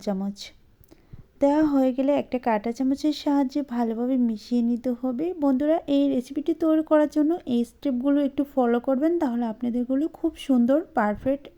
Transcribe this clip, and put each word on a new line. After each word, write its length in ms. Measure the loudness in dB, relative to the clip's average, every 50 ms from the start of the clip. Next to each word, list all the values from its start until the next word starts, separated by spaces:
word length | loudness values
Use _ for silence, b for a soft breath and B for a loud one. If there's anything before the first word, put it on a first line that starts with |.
| -4
চামচ। 320 | -4 -4 -4 -4 -6 -8 -10 -16 -20 -20 -20 _ _ _ _ -20 b b b b b b b b b b 0
দেওয়া 240 | 2 4 4 4 2 4 4
হয়ে 160 | 2 2 2 2
গেলে 160 | 0 0 2 0 0
একটা 160 | -2 -4 -6 -4 -2
কাঁটা 240 | 0 -2 0 -2 -4 -4
চামচের 380 | -2 -2 -2 -2 0 0 -2 -2 -2
সাহায্যে 380 | -2 0 2 2 0 0 -2 -4 -4 -4 -2
ভালোভাবে 420 | -2 -2 -2 -2 -2 -2 0 0 2 2 0
মিশিয়ে 340 | -2 -4 -6 -2 -2 0 0 0
নিতে 200 | -2 -2 -2 -4 -4 -4
হবে। 260 | -4 -6 -4 -4 -4 -4 -4 0 0
বন্ধুরা, 320 | 0 2 2 2 2 0 0 0 0 0
এই 80 | 2 2 2 0
রেসিপিটি 380 | -2 -4 -4 -8 -6 -4 -4 -2 0
তৈরি 200 | 2 2 2 2 2 2
করার 200 | 2 2 2 2 2
জন্য 140 | 0 2 2 0 -2 -2 -2 -2
এই 60 | -2 -2 -2
স্টেপগুলো 480 | _ _ -6 -4 -4 -2 0 0 2 2 0 0
একটু 140 | -2 -4 -4 -2
ফলো 260 | 0 0 2 2 2 0 0
করবেন, 260 | 0 0 0 2 0 0 0
তাহলে 220 | -2 -2 -2 -2 -4 -4
আপনাদেরগুলো 520 | -6 -4 -6 -4 -2 -4 -2 -2 0 -2 -2 -2 -6 -4
খুব 140 | -6 -6 -6 -6 -2
সুন্দর, 320 | 0 2 4 4 4 2 2 0 -2 -2
পারফেক্ট, 480 | -2 0 0 -2 -2 -2 -2 -2 -2 -6 -18 _